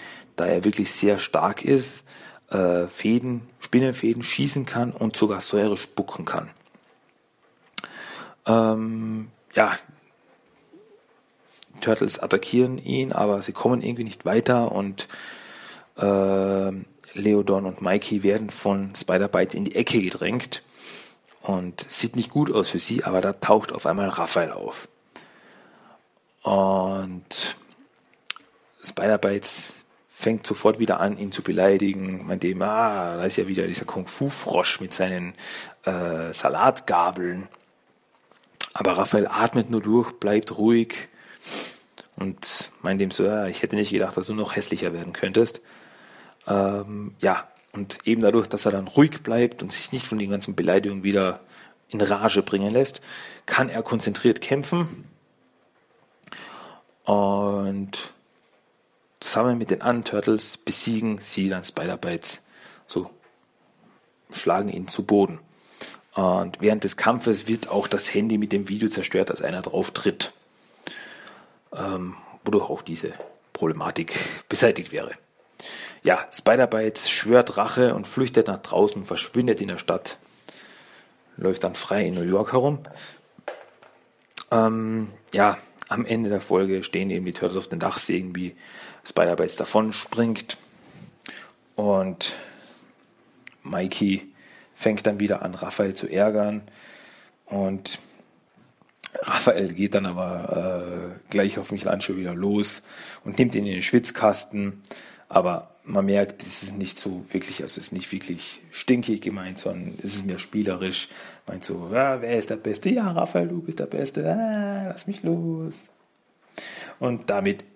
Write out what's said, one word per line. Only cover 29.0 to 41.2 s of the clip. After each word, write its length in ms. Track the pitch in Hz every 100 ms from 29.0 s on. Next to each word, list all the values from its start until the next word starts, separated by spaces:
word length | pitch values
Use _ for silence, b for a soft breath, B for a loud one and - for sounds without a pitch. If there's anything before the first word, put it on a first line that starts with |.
| 98 107 101 101 - - - - - _ _
fängt 380 | - 113 113 -
sofort 320 | 101 107 107
wieder 220 | 110 92
an, 180 | 101 98
ihn 140 | 101
zu 100 | -
beleidigen, 840 | - - 95 98 101 98 95 92 -
meint 180 | 95
ihm, 180 | 90 92
„Ah, 540 | 95 107 226 202 90 87
da 80 |
ist 120 | - -
ja 100 | 95
wieder 200 | 95 90
dieser 180 | 85
Kung-Fu-Frosch 960 | - 95 92 - 139 - - 87 90 -
mit 140 | 92
seinen, 400 | - 92 90 87 - B B B B
äh, 480 | - 90 87 82 82
Salatgabeln.“ 1160 | 80 - 76 127 - - 87 87 90 87 90 101 - _ _ _ _ _ _ _ _ _ _ -
Aber 240 | - 95 90
Raphael 300 | 95 107 101
atmet 420 | - - 127 107
nur 140 | 113
durch, 300 | 101 117 113
bleibt 440 | - 101 104 - 95
ruhig 520 | 110 117 113 - - B